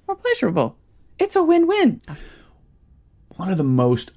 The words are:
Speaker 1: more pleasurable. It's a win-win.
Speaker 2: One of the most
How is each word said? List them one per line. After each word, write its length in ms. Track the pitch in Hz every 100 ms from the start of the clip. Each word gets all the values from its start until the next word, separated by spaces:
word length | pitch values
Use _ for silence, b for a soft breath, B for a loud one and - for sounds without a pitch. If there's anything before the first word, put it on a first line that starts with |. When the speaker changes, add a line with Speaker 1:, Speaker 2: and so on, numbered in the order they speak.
| -
Speaker 1:
more 80 | 381
pleasurable. 600 | 494 466 202 170 113 - _ _ - -
It's 160 | 403 392
a 80 |
win-win. 580 | 330 339 339 415 311 - - 147 B B B B _ _ _ _ _ _ _ -
Speaker 2:
One 140 | 180
of 60 | 180
the 60 |
most 480 | 139 127 123 123 -